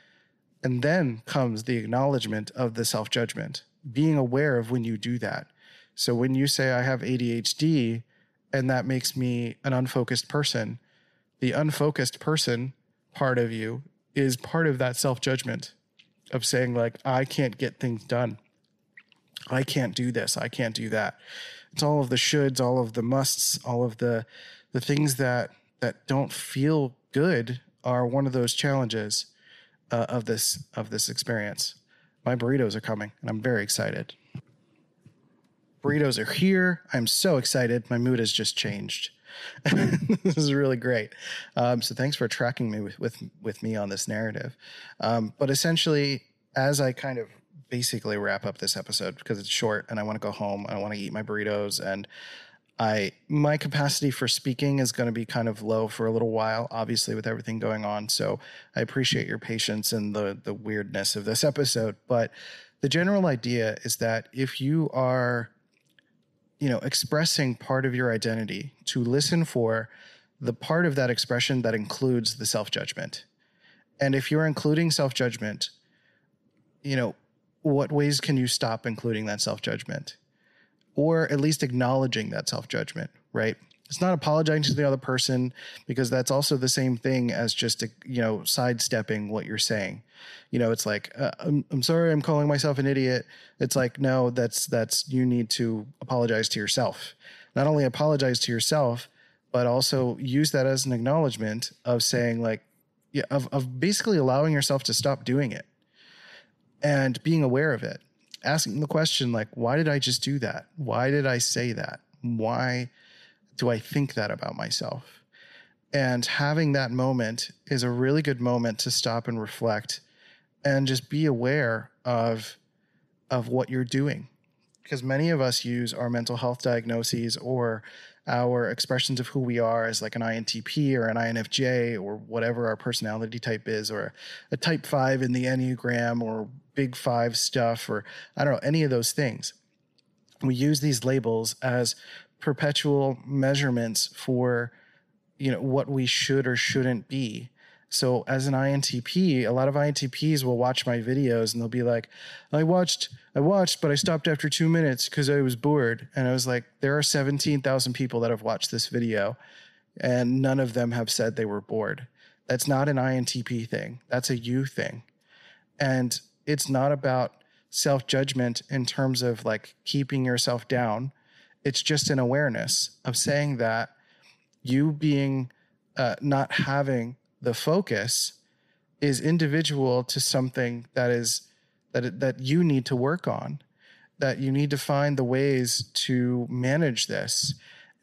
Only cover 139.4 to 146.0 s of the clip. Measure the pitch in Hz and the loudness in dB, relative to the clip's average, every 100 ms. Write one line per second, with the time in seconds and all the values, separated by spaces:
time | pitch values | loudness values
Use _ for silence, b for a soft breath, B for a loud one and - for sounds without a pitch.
139.4 | - - _ _ _ _ _ _ _ - | -10 -12 _ _ _ _ _ _ _ -4
140.4 | 135 123 143 151 147 120 127 135 113 113 | 0 2 2 2 2 0 2 0 0 -2
141.4 | 113 - 131 123 117 - B B B - | -2 -4 -2 0 0 -4 B B B -6
142.4 | - 135 147 143 147 143 135 131 143 139 | -4 0 0 0 2 4 2 -2 -2 2
143.4 | 135 139 139 120 113 107 - - - 123 | 2 4 2 2 0 -2 -4 -6 -2 0
144.4 | 123 120 120 b b b b b _ - | 2 0 -4 b b b b b _ -4
145.4 | 139 107 131 135 131 135 | -2 0 0 0 0 0